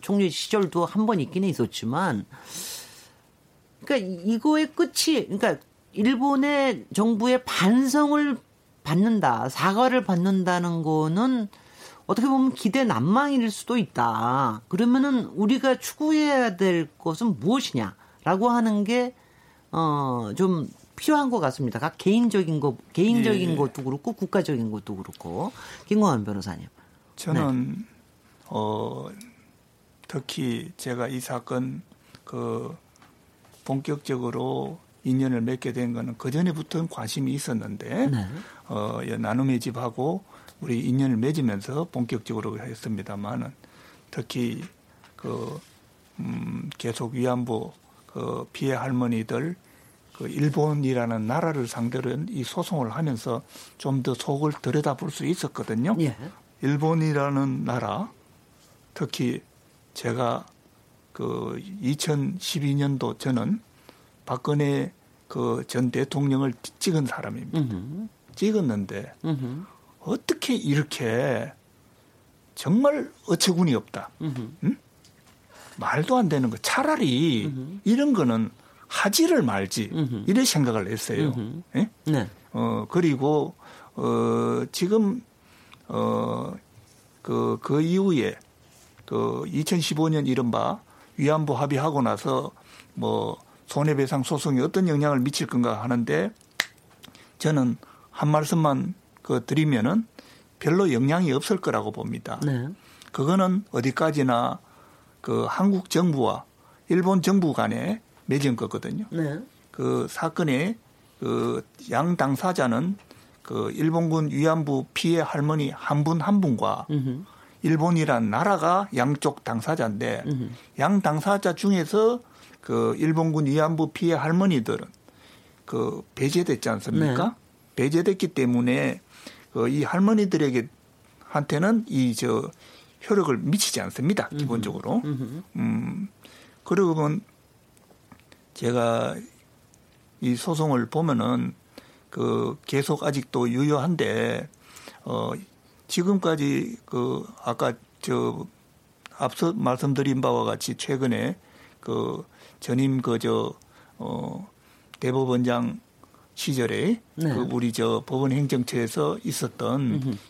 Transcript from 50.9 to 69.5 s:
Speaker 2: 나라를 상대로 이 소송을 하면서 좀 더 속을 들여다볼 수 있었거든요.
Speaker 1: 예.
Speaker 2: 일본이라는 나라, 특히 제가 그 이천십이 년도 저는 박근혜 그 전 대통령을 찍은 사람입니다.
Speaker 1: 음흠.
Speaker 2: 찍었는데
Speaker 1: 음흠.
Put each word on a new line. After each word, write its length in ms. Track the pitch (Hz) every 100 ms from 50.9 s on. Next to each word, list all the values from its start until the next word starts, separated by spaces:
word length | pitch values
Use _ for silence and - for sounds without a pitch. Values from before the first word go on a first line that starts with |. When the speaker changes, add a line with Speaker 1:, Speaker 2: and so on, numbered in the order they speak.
| 123 117 113 107
Speaker 2:
나라를 400 | 147 170 147 120
상대로 480 | - 117 127 127 131 170
이 140 | 185
소송을 480 | 117 - 175 160 113
하면서 500 | 120 156 117 135 117 - - - -
좀 260 | 143 135
더 100 | 123
속을 400 | 123 - 139 151 147
들여다볼 500 | - 151 147 135 -
수 140 | - 135
있었거든요. 720 | 180 151 - 107 110 147 214
Speaker 1:
예. 160 | 156 101 147 - _ -
Speaker 2:
일본이라는 1040 | 131 143 160 165 156 143 139 139 139 131 -
나라, 440 | 123 107 107 202 - _ _ _ _ - _ _
특히 480 | - 139 - 123 123 - _ _ _ _
제가 520 | - 120 117 120 123 - _ _ _ _ _ _
그 480 | - - - - - 196 196
이천십이 960 | 131 147 - 147 139 185 - 151 143 143
년도 420 | 143 135 120 113
저는 420 | 135 123 120 220 - _ - - _ _ -
박근혜 680 | 127 - 147 147 139 156 - _ _ -
그 360 | 123 120 117 -
전 220 | 123 123
대통령을 640 | 127 139 139 139 135 139 120 - -
찍은 280 | - 160 131
사람입니다. 520 | - 110 107 - 165
Speaker 1:
음흠. 480 | 131 95 110 170 220 _ - -
Speaker 2:
찍었는데 800 | 202 214 147 104 95 101 135 - 160
Speaker 1:
음흠. 380 | 147 123